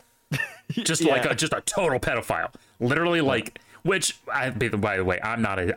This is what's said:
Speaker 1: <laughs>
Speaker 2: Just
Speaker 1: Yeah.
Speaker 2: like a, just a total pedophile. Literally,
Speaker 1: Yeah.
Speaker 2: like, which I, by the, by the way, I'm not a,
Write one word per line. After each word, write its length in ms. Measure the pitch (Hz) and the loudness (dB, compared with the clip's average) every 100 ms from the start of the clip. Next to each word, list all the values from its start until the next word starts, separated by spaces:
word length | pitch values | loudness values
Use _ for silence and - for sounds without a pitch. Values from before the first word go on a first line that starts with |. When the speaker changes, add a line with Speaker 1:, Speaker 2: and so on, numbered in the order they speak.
| _ _ - | _ _ -8
Speaker 1:
<laughs> 540 | 135 - - - - | -6 -6 -10 -8 -4
Speaker 2:
Just 180 | 214 165 | 0 2
Speaker 1:
Yeah. 100 | 160 | 4
Speaker 2:
like 120 | 131 139 | 4 2
a, 80 | |
just 180 | 117 156 | 0 -2
a 80 | 101 | -2
total 400 | - - 170 127 | -4 0 0 0
pedophile. 520 | - 120 - 85 82 - _ - | -2 -4 -2 -2 -2 -8 _ -4
Literally, 380 | 123 151 170 170 | 0 2 2 2
Speaker 1:
Yeah. 60 | 139 | 2
Speaker 2:
like, 340 | 123 - - - - | 2 -2 -12 -20 -6
which 340 | 175 190 - - - | 0 0 0 -4 -6
I, 160 | 139 131 | -4 -2
by 180 | 104 117 | -2 0
the, 100 | 107 | 0
by 180 | 107 95 | 0 2
the 80 | |
way, 160 | 90 90 | 0 0
I'm 200 | 110 117 | -2 0
not 160 | 107 98 | 0 0
a, 160 | 90 | 0